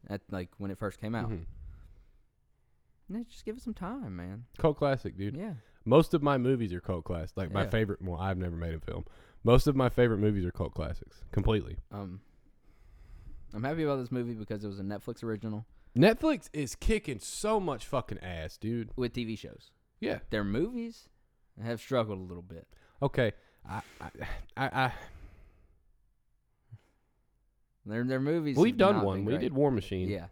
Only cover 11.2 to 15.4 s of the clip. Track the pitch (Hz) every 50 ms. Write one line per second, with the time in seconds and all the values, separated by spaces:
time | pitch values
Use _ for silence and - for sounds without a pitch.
11.2 | - - - 107 98 107 110 107 - - - - - _ - 104 101 92 90 101
12.2 | - - - - _ - - _ _ - - - - - - - - - - -
13.2 | - - - - - - - 107 113 135 156 165 156 147 143 135 127 117 131 123
14.2 | 120 117 120 110 107 - 110 104 104 104 98 98 98 98 104 98 - - 117 -
15.2 | - 113 110 104